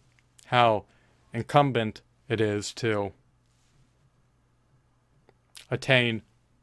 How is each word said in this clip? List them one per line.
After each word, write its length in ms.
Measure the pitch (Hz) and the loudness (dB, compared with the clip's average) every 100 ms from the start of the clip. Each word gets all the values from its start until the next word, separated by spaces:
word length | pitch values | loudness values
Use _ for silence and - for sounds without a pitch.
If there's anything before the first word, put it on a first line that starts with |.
| _ _ _ _ | _ _ _ _
how 400 | - 123 117 104 - _ _ _ _ | -2 2 4 2 -4 _ _ _ _
incumbent 720 | 117 - 147 143 120 110 - _ _ - | -10 0 2 4 0 -2 -6 _ _ -6
it 120 | 110 | -2
is 340 | 107 104 98 | 0 -2 -6
to 380 | - 117 104 98 - _ _ _ _ _ _ _ _ _ _ _ _ _ _ _ _ _ _ _ _ _ _ _ - - | -6 -2 -2 -4 -8 _ _ _ _ _ _ _ _ _ _ _ _ _ _ _ _ _ _ _ _ _ _ _ -20 -10
attain 500 | 131 - 127 120 110 - _ _ _ | -6 2 2 2 -2 -8 _ _ _